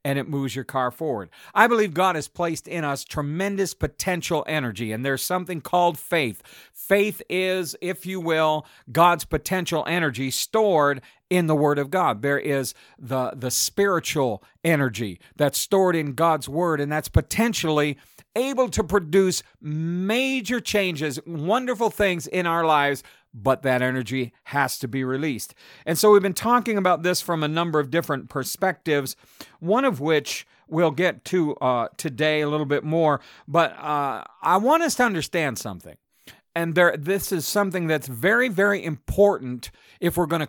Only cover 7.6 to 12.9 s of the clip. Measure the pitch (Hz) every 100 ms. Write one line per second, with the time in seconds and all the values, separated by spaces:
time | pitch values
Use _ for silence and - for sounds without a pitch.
7.6 | 165 - 180 185 185 190 165 160 156 156
8.6 | - - - 143 175 170 - 151 - 185
9.6 | 170 165 - 175 156 113 131 - - 220
10.6 | 214 165 143 131 - _ _ 180 160 151
11.6 | 147 143 139 185 160 104 139 143 - 139
12.6 | 127 - -